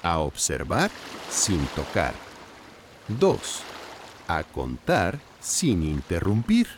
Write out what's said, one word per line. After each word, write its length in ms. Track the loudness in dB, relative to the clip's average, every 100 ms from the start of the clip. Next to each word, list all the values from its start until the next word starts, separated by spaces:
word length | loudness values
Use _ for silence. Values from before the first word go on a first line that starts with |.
a 160 | 2 0
observar 720 | 0 -2 -2 -2 0 0 0 -4 -14 -14 -6
sin 340 | 0 2 2 0
tocar. 460 | -2 -2 0 0 -2 -14 -20 -20 -20 -20 -20 -20 -20 -6
Dos, 540 | 4 4 4 -2 -8 -10 -14 -14 -16 -18 -18 -4
a 160 | -2
contar 760 | -2 -4 -4 -4 2 2 2 -2 -10 -14
sin 440 | -4 0 4 4
interrumpir. 840 | 2 0 -2 -2 2 2 4 4 4